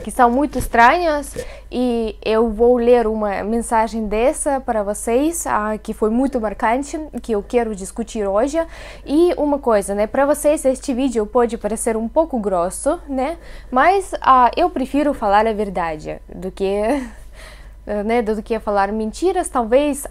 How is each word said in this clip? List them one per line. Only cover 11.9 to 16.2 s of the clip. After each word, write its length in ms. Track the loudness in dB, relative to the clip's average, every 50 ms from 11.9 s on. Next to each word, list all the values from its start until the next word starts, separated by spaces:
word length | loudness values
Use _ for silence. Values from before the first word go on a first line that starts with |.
| -2 -2
um 100 | -4 0
pouco 320 | 0 0 0 0 -2 -4
grosso, 600 | -2 0 0 0 0 -2 -4 -2 -2 -2 -2 -2 -4 -6
né, 300 | -4 -4 -4 -4 -4 -8 -12 -16 -18 -18 -12 -2
mas, 440 | 0 4 4 4 4 4 0 -2 -8 -2
ah, 280 | 4 6 6 6 6 4 4
eu 140 | 2 0 0
prefiro 440 | 0 -2 -4 -2 0 0 0 0 0
falar 320 | 0 0 2 4 4 4
a 80 | 2 0
verdade 680 | 0 -4 -4 -4 -4 -4 -4 -6 -8 -8 -10 -10 -10